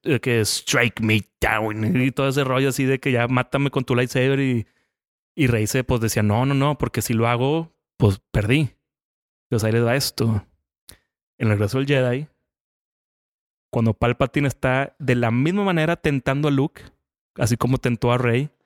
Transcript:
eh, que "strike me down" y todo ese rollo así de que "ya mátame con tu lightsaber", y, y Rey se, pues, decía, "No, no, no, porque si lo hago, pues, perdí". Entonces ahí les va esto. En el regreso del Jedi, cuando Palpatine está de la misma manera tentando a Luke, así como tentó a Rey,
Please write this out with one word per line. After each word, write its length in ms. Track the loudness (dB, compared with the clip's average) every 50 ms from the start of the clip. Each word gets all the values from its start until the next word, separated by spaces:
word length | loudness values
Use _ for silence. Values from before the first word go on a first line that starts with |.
| -4
eh, 140 | -2 -2 0
que 220 | 0 0 0 0
"strike 600 | 0 0 -2 -4 -4 -2 0 2 2 0 0 -2
me 220 | 0 0 0 0 -2 _ _ -4
down" 600 | -2 0 0 0 -2 -2 -4 -2 -2 0 0 0
y 80 | 0 0
todo 180 | 0 -2 -2 -2
ese 140 | 0 0
rollo 280 | -2 0 0 0 0 0
así 140 | 0 0 0
de 140 | 0 0 -2
que 140 | 0 0
"ya 160 | 0 0 0 0
mátame 420 | 0 0 -2 -2 -2 -2 0 0
con 140 | -2 -2 -2
tu 100 | 0 0
lightsaber", 460 | 0 0 0 0 0 0 0 0 0
y, 260 | 0 0 0 -2 -4 -6 _ _ _ _ _ _ _ _ _ _ _ _ _
y 100 | 0 0
Rey 220 | 2 2 0 0 0
se, 160 | -2 -2 0
pues, 160 | 0 -2 0
decía, 240 | 0 -2 0 0 2
"No, 220 | 2 2 2 0
no, 80 | 0 0
no, 220 | 0 0 0 -2 -2
porque 220 | -4 -4 -4 -4
si 140 | -2 -2 0
lo 140 | 0 0 0
hago, 440 | 0 0 0 -2 -2 -2 -4 -8 _ _ _ _ _
pues, 240 | 2 4 4 4 2 _ _
perdí". 380 | -4 -2 0 2 2 2 2 0 -6 _ _ _ _ _ _ _ _ _ _ _ _ _ _ -6
Entonces 180 | -4 -2 0 0
ahí 40 |
les 120 | 0 2 2
va 100 | 0 0
esto. 500 | 0 -2 -4 -4 -2 -2 0 -2 -2 -4 _ _ _ _ _ _ _ _ -20 -20 _ _ _ _ _ _ _ _ -4
En 80 | -2
el 40 | 0
regreso 280 | 0 0 0 0 -2 -2
del 80 | 0
Jedi, 400 | 0 0 2 2 0 -2 -4 -6 -10 _ _ _ _ _ _ _ _ _ _ _ _ _ _ _ _ _ _ _ _ _ _ _ _ _ _ _ _
cuando 220 | -2 0 0 0 0
Palpatine 540 | 0 0 0 0 0 -2 -2 0 0 -2 -2
está 480 | -2 -2 -2 0 0 0 -2 -4 -8 -6
de 160 | -2 0 0
la 160 | 2 2 2
misma 320 | 2 2 2 0 0 0
manera 320 | 0 0 0 0 0 0 -2
tentando 540 | -2 -2 -2 -2 -2 -2 -2 -2 -2 0 0
a 20 |
Luke, 320 | 0 0 0 -2 -4 -10 -20 -20 _ _ _ _ _ _ _ _ _
así 200 | -4 -2 -2 0
como 220 | 0 0 0 0 0
tentó 320 | 0 -2 -2 0 0 0
a 80 | 0 2
Rey, 320 | 0 0 0 0 -2 -4 _ _ _